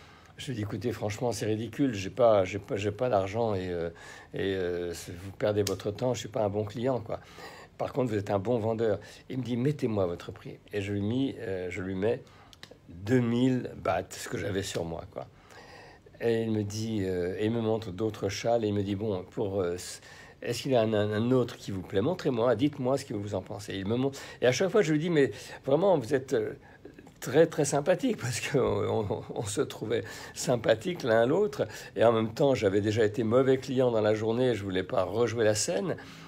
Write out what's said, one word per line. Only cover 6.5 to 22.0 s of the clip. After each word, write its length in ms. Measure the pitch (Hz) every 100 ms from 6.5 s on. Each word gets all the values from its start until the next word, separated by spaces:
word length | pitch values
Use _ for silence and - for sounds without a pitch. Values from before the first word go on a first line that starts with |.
| 101
client, 360 | 104 120 120 123
quoi. 180 | 107 101 - - - - - -
Par 160 | -
contre, 200 | - 127
vous 60 | 107
êtes 120 | 101
un 80 | 101
bon 200 | 98 123
vendeur. » 420 | 107 110 113 95 - - -
Il 100 | 131
me 40 |
dit, « 140 | 117 120
Mettez-moi 480 | 131 147 120 104 92
votre 240 | 85 -
prix. » 280 | - - - -
Et 80 | 104
je 120 | 98
lui 100 | 101
mis, 320 | 101 123 135 -
euh, 280 | 110 95 90
je 120 | 90
lui 140 | 95 92
mets 260 | 104 123 - - - - - - -
deux 320 | 85 101 127
mille 500 | 120 117 127 127 104 87
bahts, 280 | 87 90 90
ce 180 | - -
que 100 | 113
j'avais 240 | 90 95
sur 220 | 98 -
moi, 200 | 85 82 -
quoi. 160 | - 65 - - - - - - - - -
Et 240 | 117 113
il 80 | 113
me 100 | 107
dit, 380 | 101 104 110 110
euh, 340 | 95 90 87 92
et 80 | 107
il 40 |
me 100 | 120
montre 300 | 110 110 98
d'autres 380 | 90 110 104 101
châles, 360 | 98 117 117
et 40 | 107
il 60 |
me 100 | 101
dit, « 100 | 98 98
Bon, 280 | 110 95 92
pour, 280 | - 107 98
euh, 160 | 90 87 - - - - - -
est-ce 220 | - 120
qu'il 100 | 143
y 40 | 127
a 40 |
un, 120 | 110
un, 200 | 107 104
un 180 | 107 117
autre 260 | 127 120 -
qui 140 | -
vous 120 | 95
plaît ? 180 | 87 98